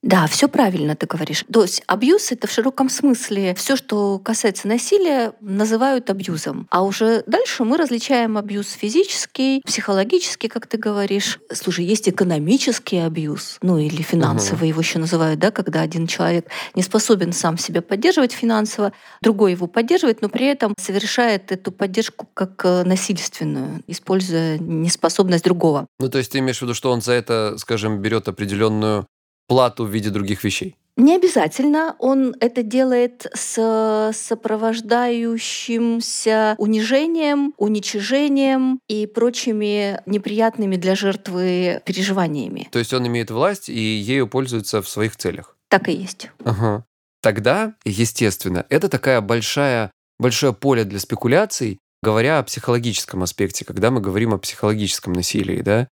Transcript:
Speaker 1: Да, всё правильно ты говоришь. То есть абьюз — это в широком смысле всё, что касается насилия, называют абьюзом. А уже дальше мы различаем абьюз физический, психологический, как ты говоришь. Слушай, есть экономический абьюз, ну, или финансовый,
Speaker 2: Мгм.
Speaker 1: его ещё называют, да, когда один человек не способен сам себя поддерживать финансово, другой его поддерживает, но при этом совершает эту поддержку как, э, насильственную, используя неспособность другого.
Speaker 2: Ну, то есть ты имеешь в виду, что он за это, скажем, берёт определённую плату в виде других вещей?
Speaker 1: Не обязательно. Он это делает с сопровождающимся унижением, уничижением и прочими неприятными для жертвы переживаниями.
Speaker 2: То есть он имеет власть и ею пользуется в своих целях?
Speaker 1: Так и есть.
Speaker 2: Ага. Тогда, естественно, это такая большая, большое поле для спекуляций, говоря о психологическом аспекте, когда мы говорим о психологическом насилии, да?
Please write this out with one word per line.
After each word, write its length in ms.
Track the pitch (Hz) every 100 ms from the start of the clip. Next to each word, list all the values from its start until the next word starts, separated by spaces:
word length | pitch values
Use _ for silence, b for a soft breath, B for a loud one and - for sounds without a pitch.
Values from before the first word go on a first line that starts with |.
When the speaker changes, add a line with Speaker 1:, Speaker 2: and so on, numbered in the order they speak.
| -
Speaker 1:
Да, 180 | 190 156
всё 200 | - 285
правильно 480 | - 233 180 147 151
ты 100 | -
говоришь. 380 | 165 151 - -
То 120 | 226
есть 200 | 196 - -
абьюз — 460 | - 247 392 -
это 160 | 247 -
в 40 |
широком 360 | - 240 262 262
смысле 640 | - 285 240 - 202 190 180
всё, 200 | - 269
что 440 | - 208 202 196
касается 500 | 190 226 220 190 202
насилия, 640 | 233 - 403 359 269 226 -
называют 680 | 208 196 214 220 262 262 247
абьюзом. 560 | 196 196 160 - - -
А 140 | 175
уже 400 | 190 196 220 226 -
дальше 380 | 349 494 - 220
мы 100 | 302
различаем 640 | 302 240 - 262 233 214
абьюз 340 | 202 202 202
физический, 880 | - 214 254 403 - - - 269 269 -
психологический, 840 | - - 196 196 359 - - 226
как 180 | 233 -
ты 120 | 226
говоришь. 640 | 220 208 202 196 196 - _
Слушай, 320 | - - 175
есть 240 | 175 214 208
экономический 920 | 185 185 160 151 262 - 226 - 185
абьюз, 580 | 165 160 151 147 - -
ну, 180 | 180 170
или 220 | 151 156
финансовый, 580 | 160 170 156 - 101 -
Speaker 2:
Мгм. 80 | 165
Speaker 1:
его 100 | 160
ещё 200 | 165 175
называют, 400 | 160 175 160 156
да, 100 | 180
когда 300 | 214 196 160
один 260 | 160 165 165
человек 400 | - 170 170 170 B B
не 100 | -
способен 500 | 185 220 - 208 175
сам 240 | 170 175 165
себя 240 | - 170
поддерживать 500 | 165 202 311 349 254
финансово, 640 | - 233 220 214 - 202 B B B
другой 300 | 226 202 208
его 160 | 175 175
поддерживает, 540 | 233 233 349 294 220
но 80 | 202
при 160 | 240 262
этом 280 | 285 214 202
совершает 720 | - 196 208 - 240 202 190
эту 220 | 190 196
поддержку 540 | 185 196 185 220 - -
как, 280 | - 190 -
э, 200 | 185 180 180
насильственную, 1000 | 185 - 185 - - 156 143 135 160 -
используя 680 | 175 - 190 185 165 165 156
неспособность 880 | 165 160 165 - 165 - 185 175
другого. 420 | 175 175 165 143 - _
Speaker 2:
Ну, 80 | 131
то 80 | 135
есть 140 | 127
ты 80 | 143
имеешь 200 | 131 123
в 20 |
виду, 120 | 127
что 180 | 117 131
он 100 | 123
за 100 | 113
это, 440 | 123 110 117 107 107
скажем, 440 | - 113 110 104
берёт 280 | 104 110 104
определённую 760 | 95 104 101 110 107 107 104 101 _ _ _ _
плату 360 | 127 123 117 113
в 40 |
виде 200 | 107 104
других 340 | 101 98 101
вещей? 320 | 107 - - - _ -
Speaker 1:
Не 180 | 262 359
обязательно. 800 | 359 262 160 - 277 302 320 -
Он 360 | 254 269 262 -
это 220 | 233 247
делает 640 | 220 247 262 247 240 247 -
с 760 | - - - 226 220 220 214 214
сопровождающимся 2500 | 220 - 226 226 214 226 226 226 233 247 240 233 226 - - - 233 233 233 226 - - 220 214 214
унижением, 960 | 208 220 220 269 311 330 302 285 285 302
уничижением 1200 | 208 214 190 208 202 269 294 277 269 262 262 262 _
и 180 | 214 214
прочими 960 | 214 233 240 - 214 208 208 202 196 -
неприятными 680 | 202 196 208 226 220 202 185
для 200 | 175 190
жертвы 840 | 202 196 - 180 185 180 180 175 -
переживаниями. 840 | 185 190 196 175 147 107 98 -
Speaker 2:
То 80 | 120
есть 140 | 113
он 140 | 131 123
имеет 240 | 120 110
власть 380 | 110 165 196 -
и 100 | 120
ею 480 | 110 110 101 135 120
пользуется 540 | 127 135 117 107 110
в 80 | 95
своих 260 | - 110 -
целях? 400 | 95 85 - _ _
Speaker 1:
Так 180 | 190 -
и 60 |
есть. 360 | 170 185 - - _
Speaker 2:
Ага. 400 | - 101 113 104 120 _ _ _
Тогда, 520 | 110 110 110 165 220 220 -
естественно, 800 | 98 117 - 110 98 95 90 -
это 200 | 139 185
такая 320 | 131 - 127
большая, 720 | 101 117 107 - 143 120 104 _ _ _
большое 320 | 123 117 143
поле 320 | 117 139 123
для 160 | 107 101
спекуляций, 800 | - 117 117 143 208 - 120 95 _ _
говоря 360 | - 110 120 156
о 40 |
психологическом 800 | 120 - - 120 120 101 - 92
аспекте, 400 | 90 - 98 -
когда 280 | - - 107
мы 100 | 127
говорим 320 | 98 95 113
о 60 | 101
психологическом 760 | - - 107 107 101 - -
насилии, 480 | 90 87 104 95 87
да? 260 | 87 107 127